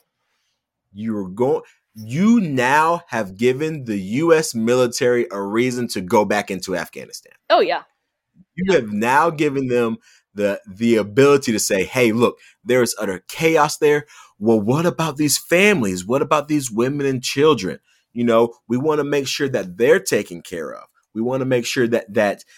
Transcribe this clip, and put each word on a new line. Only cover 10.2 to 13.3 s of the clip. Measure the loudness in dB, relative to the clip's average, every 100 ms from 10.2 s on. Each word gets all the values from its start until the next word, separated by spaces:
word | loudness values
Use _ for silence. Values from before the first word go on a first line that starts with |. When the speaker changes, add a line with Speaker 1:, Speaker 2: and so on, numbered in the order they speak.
| _
Speaker 1:
the, | -4 -2 -2 -8
the | -4 2 2
ability | 2 4 4 4 2
to | -2
say, | 0 -2
"Hey, | -2 2 2
look, | 4 2 0 _ _
there | -2 0
is | 0 -2
utter | -6 -6
chaos | -10